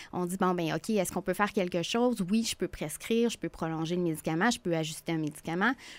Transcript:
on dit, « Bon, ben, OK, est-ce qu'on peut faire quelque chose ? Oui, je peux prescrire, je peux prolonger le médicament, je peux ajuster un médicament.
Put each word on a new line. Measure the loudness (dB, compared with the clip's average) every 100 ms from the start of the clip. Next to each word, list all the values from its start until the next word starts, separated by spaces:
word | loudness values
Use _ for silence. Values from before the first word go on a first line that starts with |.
| -8
on | -4 -2
dit, « | 2
Bon, | 2
ben, | 2 0
OK, | -2 0
est-ce | 0 0
qu'on | -2
peut | -2 0
faire | 2
quelque | 2 0 0
chose ? | 0 2 2 2 2
Oui, | 2
je | 0 -2
peux | -4
prescrire, | -4 -8 -6 -2 2 2
je | 0
peux | -6
prolonger | -4 -4 -2 0
le | 0
médicament, | 0 0 -2 2 2
je | 2
peux | 0
ajuster | 0 0 -4 -4
un | -2
médicament. | -2 -4 -4 0 2 0 -6